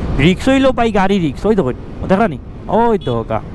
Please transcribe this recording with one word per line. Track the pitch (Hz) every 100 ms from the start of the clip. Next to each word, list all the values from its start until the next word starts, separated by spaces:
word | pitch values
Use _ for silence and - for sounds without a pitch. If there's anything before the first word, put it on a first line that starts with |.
| - -
রিস্ক | 180 - 269
হইলো | 269 269
ভাই, | 254 233
গাড়ি | 202 190 202
রিস্ক, | 160 - 196
ওই | 208
দেখো, | 127 - - - -
দেখলা | 190 220
নি? | 123 - - -
ওই | 202 233 202
তো | 143 117 110
কা | 110 -